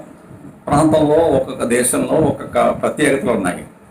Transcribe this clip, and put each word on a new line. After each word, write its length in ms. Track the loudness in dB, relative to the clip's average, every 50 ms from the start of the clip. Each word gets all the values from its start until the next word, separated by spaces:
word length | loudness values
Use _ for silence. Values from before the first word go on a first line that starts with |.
| -6 -16 -20 -20 -20 -20 -20 -20 -20 -20 -20 -14 -4
ప్రాంతంలో, 480 | -2 0 2 4 4 4 4 4 4 4
ఒక్కొక్క 480 | 4 4 2 2 0 0 -2 -6 -6 -2
దేశంలో 540 | 0 0 0 0 0 0 -2 -2 0 0
ఒక్కొక్క 640 | 0 2 0 -2 -4 -8 -4 -2 0 0 0 0 0
ప్రత్యేకతలు 500 | -2 -4 -2 0 0 0 0 0 0 -2
ఉన్నాయి. 360 | -2 -2 -2 -4 -6 -6 -10 -16 -20 -20 -20 -20